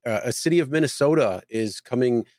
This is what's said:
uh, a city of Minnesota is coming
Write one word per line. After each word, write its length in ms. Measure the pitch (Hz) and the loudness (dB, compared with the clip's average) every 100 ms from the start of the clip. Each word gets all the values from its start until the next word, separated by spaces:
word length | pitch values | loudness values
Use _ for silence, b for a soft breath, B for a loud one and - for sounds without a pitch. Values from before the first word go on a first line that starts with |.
| 120 | -4
uh, 160 | 107 | -4
a 80 | 123 | -4
city 280 | - 165 170 | -4 0 2
of 120 | 139 | 2
Minnesota 720 | 156 147 - 143 160 113 92 - | 0 -2 0 2 4 2 -2 -6
is 320 | 113 110 - | -4 -4 -6
coming 440 | - 123 127 120 - | -6 0 2 2 -2